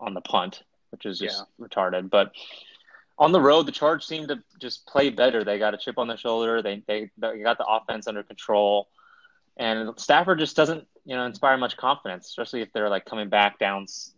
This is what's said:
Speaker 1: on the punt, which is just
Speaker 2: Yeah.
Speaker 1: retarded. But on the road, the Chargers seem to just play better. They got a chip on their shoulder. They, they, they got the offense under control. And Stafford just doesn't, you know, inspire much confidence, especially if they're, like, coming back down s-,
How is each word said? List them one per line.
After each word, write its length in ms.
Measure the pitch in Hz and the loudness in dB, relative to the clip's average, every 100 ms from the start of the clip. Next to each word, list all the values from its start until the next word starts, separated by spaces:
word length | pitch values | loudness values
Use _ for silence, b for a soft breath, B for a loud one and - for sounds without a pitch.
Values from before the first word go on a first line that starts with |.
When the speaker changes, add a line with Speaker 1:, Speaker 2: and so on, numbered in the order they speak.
Speaker 1:
on 120 | 110 | -10
the 80 | 92 | -10
punt, 420 | - 98 90 - _ _ _ | -2 -2 -2 -10 _ _ _
which 160 | - 107 | -12 -10
is 140 | 90 | -8
just 260 | 101 98 95 _ | -8 -8 -14 _
Speaker 2:
Yeah. 60 | 113 | -8
Speaker 1:
retarded. 440 | 101 92 90 95 | -2 -2 -2 0
But 240 | 104 95 - B B B B B B B - | 2 2 -4 B B B B B B B 0
on 140 | 151 | 4
the 100 | 180 | 6
road, 240 | 139 156 147 | 8 6 4
the 60 | |
Chargers 340 | - 151 160 - | 0 0 0 -4
seem 220 | 160 151 | -10 -8
to 160 | 127 _ _ | -10 _ _
just 260 | 123 - - | -14 -14 -4
play 240 | 139 143 | 2 2
better. 360 | 113 127 117 104 | 4 2 4 -2
They 120 | 101 | 0
got 140 | 107 | 0
a 40 | 104 | -2
chip 200 | - - | -8 -4
on 100 | 117 | -4
their 80 | 113 | -4
shoulder. 440 | 120 113 113 113 | -2 0 0 0
They, 220 | 104 104 - | -2 -8 -6
they, 240 | 107 107 - | -6 -6 -8
they 220 | 113 110 | -8 -2
got 180 | 110 117 | -2 0
the 80 | - | 0
offense 420 | 110 - 110 113 | 0 -2 -8 -6
under 140 | 104 | -10
control. 640 | - 104 - 104 101 104 - b b b b b b - | -12 -16 0 2 4 2 0 b b b b b b -6
And 400 | 117 110 110 - | -2 -2 -4 -10
Stafford 380 | - 151 180 165 | 2 2 4 0
just 180 | 151 - | 0 2
doesn't, 300 | 151 160 - _ | 2 0 -10 _
you 120 | 139 127 | -10 -6
know, 100 | 123 | -6
inspire 320 | 98 143 131 | 0 2 2
much 200 | 120 - | 0 -2
confidence, 500 | 127 143 101 90 - | -2 -2 -4 -10 -12
especially 340 | - - 123 | -10 -8 -6
if 100 | 107 | -6
they're, 160 | 113 104 | -2 -2
like, 160 | 95 - | -2 -4
coming 220 | 110 101 | -8 0
back 300 | 104 101 - | 4 4 2
down 260 | 98 98 | -2 -2
s-, 300 | 98 - - | -8 -16 -18